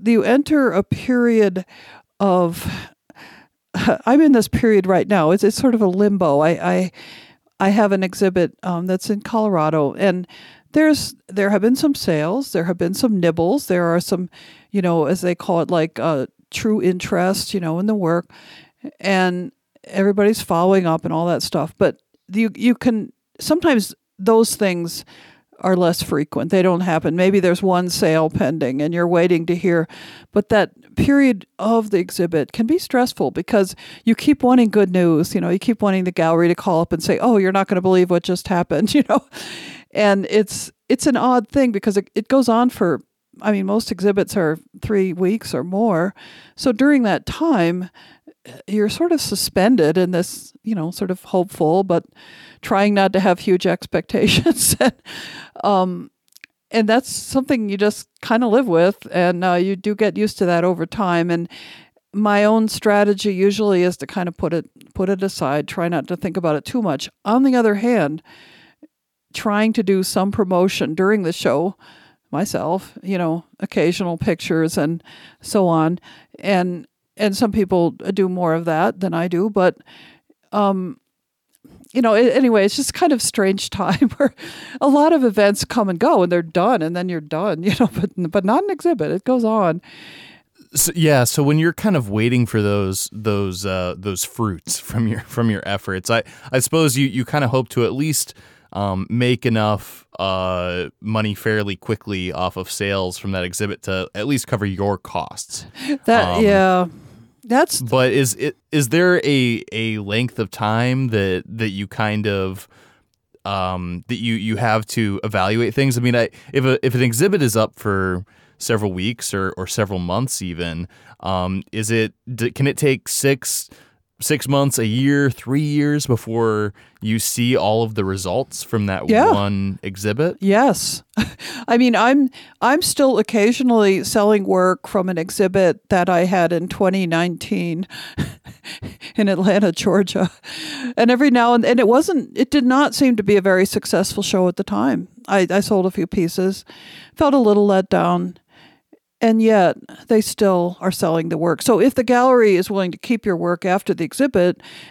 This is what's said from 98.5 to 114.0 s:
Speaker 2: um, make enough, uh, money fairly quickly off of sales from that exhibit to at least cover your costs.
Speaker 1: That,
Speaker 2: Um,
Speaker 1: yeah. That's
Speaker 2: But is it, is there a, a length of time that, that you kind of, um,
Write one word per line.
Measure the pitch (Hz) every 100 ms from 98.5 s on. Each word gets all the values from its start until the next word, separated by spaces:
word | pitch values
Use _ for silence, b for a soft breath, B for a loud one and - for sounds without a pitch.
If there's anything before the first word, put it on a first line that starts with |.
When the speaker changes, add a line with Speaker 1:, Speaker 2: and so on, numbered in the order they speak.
| b b
Speaker 2:
um, | - 101 95 95
make | 117 123 123 127
enough, | 110 107 104 - - _ -
uh, | 95 95 92 90 90 90 87 -
money | 107 110 107
fairly | 101 113 107 101 95
quickly | - 110 - 98 90
off | 73 92 92
of | 92
sales | - 101 98 92 87
from | 98
that | 95
exhibit | 90 90 104 98
to | - 95 92
at | 98 117
least | 139 -
cover | 117
your | 101 92 101 95
costs. | - 87 - - - - - B 262 285 -
Speaker 1:
That, | 233 - 180
Speaker 2:
Um, |
Speaker 1:
yeah. | 214 196 190 185 180 160 B B B _
That's | 220 247 330 -
Speaker 2:
But | 123 127 127
is | 120 131 -
it, | 147 - _
is | 151 127
there | 160 180 180 -
a, | 139 123 113 -
a | 110 113 107
length | 101 107 123 -
of | 104
time | - 107 113 123 131 131
that, | 110 98 92 -
that | 113 110
you | 95 101
kind | - 107 107 104
of, | 98 95 92 - b b b b _ _ _
um, | 95 98 92 92 90 87